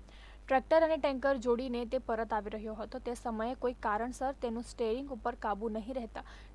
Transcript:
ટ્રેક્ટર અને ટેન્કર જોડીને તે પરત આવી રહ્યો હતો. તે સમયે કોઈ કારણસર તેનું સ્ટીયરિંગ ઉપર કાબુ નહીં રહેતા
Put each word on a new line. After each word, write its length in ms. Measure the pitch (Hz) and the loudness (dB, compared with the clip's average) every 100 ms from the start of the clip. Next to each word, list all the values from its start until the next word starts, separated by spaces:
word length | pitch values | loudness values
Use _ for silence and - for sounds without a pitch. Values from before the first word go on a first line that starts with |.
| - - - - - | -18 -18 -18 -14 2
ટ્રેક્ટર 400 | 262 - 320 320 | 4 8 8 8
અને 100 | 320 | 6
ટેન્કર 380 | 285 269 277 277 | 2 2 2 4
જોડીને 480 | 240 240 262 240 233 | 4 2 2 -2 0
તે 140 | 262 | -2
પરત 340 | - 220 220 | 0 -2 0
આવી 160 | 220 202 | 0 -2
રહ્યો 260 | 214 220 220 | -6 -6 -8
હતો. 240 | 208 254 | -8 -6
તે 160 | 233 240 | -6 -4
સમયે 400 | 247 220 226 262 | -4 -2 -2 0
કોઈ 220 | 247 247 | -2 0
કારણસર 540 | 226 208 240 240 262 | 0 0 0 -2 -4
તેનું 300 | 269 240 226 | -2 -4 -4
સ્ટીયરિંગ 500 | 233 - 226 240 277 240 | -6 -2 0 0 -4 -4
ઉપર 180 | 240 240 | -4 -2
કાબુ 340 | 226 202 226 | -2 -2 -2
નહીં 320 | 214 214 262 | -4 -4 -6
રહેતા 260 | 226 - - - - | -6 -10 -12 -16 -18